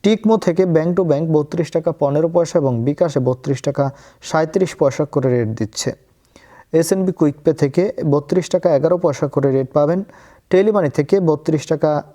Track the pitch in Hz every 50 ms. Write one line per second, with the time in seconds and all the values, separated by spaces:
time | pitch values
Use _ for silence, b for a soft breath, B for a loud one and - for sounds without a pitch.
0 | - 202 220 214 - 214 220 214 - 180 165 185 190 180 160 160 156 170 180 185
1 | 185 160 143 143 165 160 156 151 147 151 - - 160 - - 165 160 170 160 -
2 | 151 139 143 151 160 165 170 175 170 156 - 175 143 135 123 117 117 135 147 -
3 | 180 160 - 139 127 127 127 127 - 143 135 123 - 147 139 147 139 139 B B
4 | B B B B - - - 156 160 160 - 196 185 160 - - - 175 - -
5 | 151 - - 147 131 135 123 120 117 110 110 110 113 101 - - - - - _
6 | _ _ _ _ _ b b b b b b b b b - 160 165 165 196 190
7 | 190 185 175 - 160 147 139 - - 165 156 - 147 139 135 175 185 214 - -
8 | - 156 143 147 147 - 180 180 160 - - 180 - 180 151 135 139 160 180 175
9 | 175 160 139 - 160 139 - 143 135 139 131 135 135 - - 151 147 147 175 175
10 | - B B B B B B B B _ - 185 202 220 208 202 170 143 - -
11 | 143 - 196 196 175 160 151 151 - - 156 151 - - 160 143 - 151 151 147
12 | - -